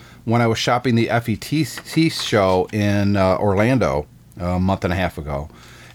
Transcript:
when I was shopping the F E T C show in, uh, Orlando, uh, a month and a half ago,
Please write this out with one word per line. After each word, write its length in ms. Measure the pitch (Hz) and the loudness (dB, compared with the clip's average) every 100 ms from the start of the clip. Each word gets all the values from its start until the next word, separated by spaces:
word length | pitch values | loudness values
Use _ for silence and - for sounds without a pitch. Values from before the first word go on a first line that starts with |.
| - - - | -20 -12 -2
when 160 | 117 | 0
I 60 | 117 | 2
was 120 | 110 | 0
shopping 360 | - 123 131 117 | 0 0 2 2
the 140 | 101 | 2
F 200 | 117 117 | 0 -2
E 80 | 104 | -6
T 260 | - 151 | -2 -4
C 460 | 151 - - - 160 | -4 -6 -4 0 0
show 580 | - - 107 95 92 90 | 0 -2 2 4 2 0
in, 420 | 107 104 101 101 101 | 0 0 2 2 2
uh, 220 | 95 92 | 2 2
Orlando, 680 | 101 95 110 131 82 71 - - - - | 2 2 2 2 2 -2 -6 -14 -20 -8
uh, 60 | 90 | -4
a 120 | 90 | 0
month 240 | 92 95 | 0 0
and 100 | 95 | -2
a 40 | 90 | -2
half 200 | 87 - | -2 -4
ago, 320 | 73 71 73 - - - - | -8 -8 -10 -16 -20 -20 -12